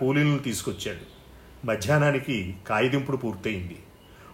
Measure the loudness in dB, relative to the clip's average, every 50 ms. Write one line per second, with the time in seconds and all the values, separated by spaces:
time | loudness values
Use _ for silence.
0 | 0 2 4 4 4 4 4 2 0 -2 -4 -4 -4 -6 -6 -4 -6 -8 -8 -8
1 | -14 -18 -20 -20 -20 -20 -20 -20 -20 -20 -18 -8 -4 -2 -2 -2 2 2 4 4
2 | 4 4 2 2 0 -2 -2 -2 -2 -4 -8 -10 -6 -2 2 2 2 4 2 0
3 | 0 0 -2 -2 -2 -4 -6 -4 -4 -4 -4 -4 -6 -8 -10 -14 -18 -20 -20 -20
4 | -20 -20 -20 -20 -20 -20